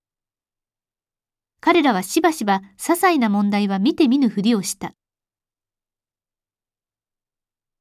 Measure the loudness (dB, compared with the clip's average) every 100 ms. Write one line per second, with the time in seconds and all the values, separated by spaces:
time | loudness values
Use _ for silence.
0 | _ _ _ _ _ _ _ _ _ _
1 | _ _ _ _ _ _ 0 2 2 0
2 | -2 0 0 -2 -2 -4 -4 -12 -4 0
3 | 2 2 0 0 0 0 -2 0 0 2
4 | 2 2 0 0 0 0 -2 -10 -12 -16
5 | _ _ _ _ _ _ _ _ _ _
6 | _ _ _ _ _ _ _ _ _ _
7 | _ _ _ _ _ _ _ _